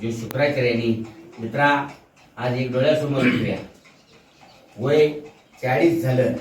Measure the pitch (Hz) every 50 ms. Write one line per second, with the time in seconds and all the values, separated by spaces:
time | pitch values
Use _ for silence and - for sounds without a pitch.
0 | 110 117 113 117 113 - - 135 143 147 143 131 123 123 117 117 117 117 113 107
1 | - - - - - - - 117 113 104 101 143 143 143 147 147 147 - - -
2 | - _ _ _ _ _ _ - 123 123 120 123 127 123 123 127 139 156 151 -
3 | 143 139 135 131 123 123 123 117 - - - - - - - - _ - - _
4 | _ _ - - _ _ _ _ - - - - - _ - 104 113 139 151 151
5 | 151 151 147 151 - - - _ _ _ _ - 131 123 - - 170 - - -
6 | 120 127 127 127 120 - - -